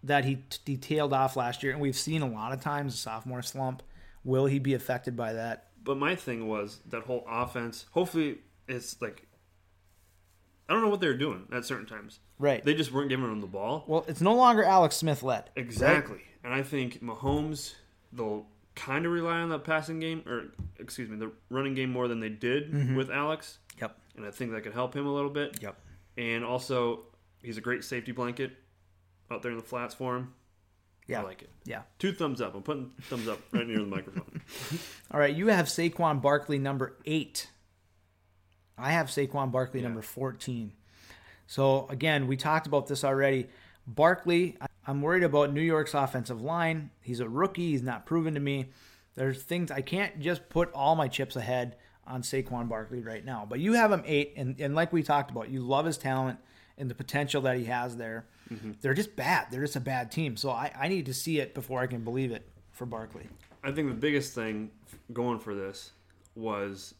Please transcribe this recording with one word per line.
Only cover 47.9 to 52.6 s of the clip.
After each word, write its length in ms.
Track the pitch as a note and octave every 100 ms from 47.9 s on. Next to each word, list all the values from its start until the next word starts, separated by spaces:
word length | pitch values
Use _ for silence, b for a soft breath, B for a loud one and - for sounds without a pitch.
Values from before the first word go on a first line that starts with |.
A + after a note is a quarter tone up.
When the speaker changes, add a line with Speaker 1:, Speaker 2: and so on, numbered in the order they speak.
| A2+ -
Speaker 1:
proven 280 | E3 D#3+
to 60 | D3+
me. 240 | C#3+ C#3 C3 b b b b -
There's 260 | C3 C3
things, 300 | - E3+ E3+
I 80 | C#3
can't 380 | C3 F3+ G3+ D#3
just 300 | D3 F3 -
put 240 | D#3+ E3+
all 220 | C#3 C#3 D#3+
my 120 | C#3
chips 300 | C3 C3 C3
ahead 400 | A2+ B2+ B2 B2 b b -
on 160 | B2+
Saquon 460 | B2 C3+ B2+ B2